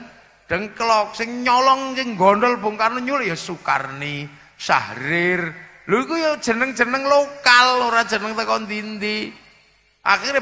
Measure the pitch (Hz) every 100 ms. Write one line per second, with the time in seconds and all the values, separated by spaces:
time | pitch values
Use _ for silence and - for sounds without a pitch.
0 | - - _ _ - 175 208 - 226 214
1 | 208 - 226 247 247 247 269 269 269 262
2 | 247 196 190 202 247 247 208 214 220 247
3 | 247 277 208 165 - 165 - 139 135 135
4 | 143 143 147 143 - _ - 143 104 113
5 | 139 170 175 180 170 156 - - - 220
6 | 262 330 311 294 240 226 262 240 240 269
7 | 277 285 285 - 254 247 254 254 240 226
8 | 208 214 214 220 214 220 208 214 214 214
9 | 208 214 214 - - _ _ _ _ _
10 | - 196 233 277